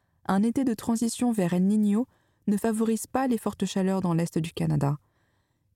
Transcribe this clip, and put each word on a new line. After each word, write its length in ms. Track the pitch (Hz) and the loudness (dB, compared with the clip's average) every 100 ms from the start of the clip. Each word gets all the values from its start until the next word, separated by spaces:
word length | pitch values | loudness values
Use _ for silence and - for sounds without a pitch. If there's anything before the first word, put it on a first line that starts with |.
| _ _ - | _ _ -2
un 160 | 196 | 2
été 220 | 226 233 | 2 2
de 100 | 262 | 0
transition 580 | 220 - 226 233 - 247 | -2 -2 0 -2 0 -2
vers 220 | 220 175 | 0 0
El 120 | 180 190 | 2 2
Niño 420 | 214 208 202 262 _ _ _ - | 2 2 2 -2 _ _ _ -2
ne 80 | 202 | 0
favorise 500 | 226 220 226 220 - | 0 0 0 -2 -2
pas 220 | 254 262 | -2 0
les 100 | 226 | 0
fortes 280 | - - 185 | -2 -4 -4
chaleurs 340 | 196 190 190 | 0 0 0
dans 140 | 185 | 0
l'est 220 | 165 170 170 | 0 0 -2
du 140 | 160 | -4
Canada. 460 | - 165 151 143 147 _ _ _ _ _ _ _ | -4 -2 0 0 -2 _ _ _ _ _ _ _